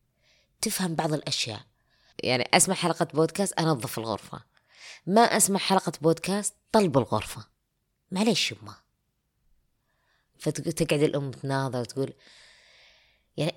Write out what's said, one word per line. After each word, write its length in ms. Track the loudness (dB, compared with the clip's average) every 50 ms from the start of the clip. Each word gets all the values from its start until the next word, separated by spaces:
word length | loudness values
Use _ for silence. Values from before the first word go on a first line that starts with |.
| _ _ _ _ _ _ _ _ _ _ _ _
تفهم 340 | -6 -4 -2 -2 -2 -2 0
بعض 180 | 0 0 0 0
الأشياء. 480 | -2 -2 -4 -4 -4 -4 -4 -6 -10 -14 _ _ _ _ _ _ _ _ _ _ -6 -2
يعني 260 | -2 0 0 2 2 4
أسمع 220 | 4 4 2 0
حلقة 300 | 0 0 0 0 0 -2
بودكاست، 480 | 0 2 2 0 2 0 -2 -4 -2 -2
أنظف 460 | 0 0 0 0 -2 -4 -6 -6 -6
الغرفة. 440 | -4 -4 -6 -6 -8 -12 -18 -18 -18 _ _ _ _ _ _ -20 -20 -20 -20 -10 _
ما 160 | 2 4 6
أسمع 380 | 6 6 4 2 2 2 2 0
حلقة 320 | 2 2 2 2 2 0 -2 0
بودكاست، 520 | 2 2 2 2 0 -2 -2 -2 -2 -6 -8 _ _ _
طلب 260 | 2 4 4 4 4
الغرفة. 500 | 2 2 2 0 -2 -2 -6 -10 -12 -16 -18 _ _ _ _ _ _ _ _ _ _ _ _
معليش 400 | -2 0 2 2 2 2 0 -2
يما. 240 | -4 -8 -14 -18 -20 -20 _ _ _ _ _ _ _ _ _ _ _ _ _ _ _ _ _ _ _ _ _ _ _ _ _ _ _ _ _ _ _ -8
فتق-، 320 | -6 -4 -4 -4 -4 -4
تقعد 300 | -2 -2 0 0 2 2
الأم 300 | 2 2 2 0 -4 -6
تناظر 480 | -8 -8 -6 -4 -2 -2 -2 -2 -4 -4
وتقول، 340 | -6 -4 -4 -4 -4 -4 -6 _ _ -20 -20 -20 -20 -20 -20 _ _ -20 -20 -20 -20 -20 _ _ _ _ _ _ _ _ _
يعني 140 | -4 -4 -2 -2